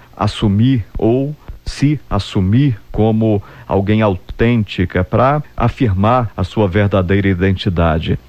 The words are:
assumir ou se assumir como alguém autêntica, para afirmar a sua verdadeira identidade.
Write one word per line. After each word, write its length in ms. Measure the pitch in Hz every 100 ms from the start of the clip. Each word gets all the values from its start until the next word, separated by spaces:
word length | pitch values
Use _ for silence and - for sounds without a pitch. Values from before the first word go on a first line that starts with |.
| - -
assumir 680 | 101 - 110 98 127 131 - -
ou 380 | 113 127 139 151 - -
se 340 | - - 143 147 -
assumir 680 | 101 - 104 92 117 143 104 -
como 500 | - 110 110 110 101 - - -
alguém 360 | 98 98 107
autêntica, 1000 | 107 92 - - 117 120 101 - 87 92
para 400 | 90 110 127 147 - -
afirmar 760 | 120 - 123 92 107 127 110 -
a 80 |
sua 240 | 90 110 101
verdadeira 600 | 101 101 101 87 98 98
identidade. 880 | 90 98 95 104 87 82 80 117 139